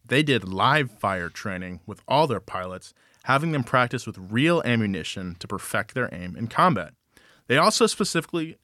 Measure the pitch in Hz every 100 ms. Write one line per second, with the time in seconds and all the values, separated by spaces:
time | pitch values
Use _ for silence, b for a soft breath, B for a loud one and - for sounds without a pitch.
0 | - 127 151 120 92 95 120 151 131 -
1 | 101 95 85 - 107 92 92 90 - 98
2 | - 135 156 101 - 92 92 92 - _
3 | b b b 139 165 147 117 127 123 127
4 | - 95 92 113 160 170 - 117 107 92
5 | - 101 90 87 - 98 - 107 95 131
6 | 120 80 90 - 113 - 175 107 76 _
7 | _ b b b b 135 190 - 220 -
8 | 202 165 - 175 160 -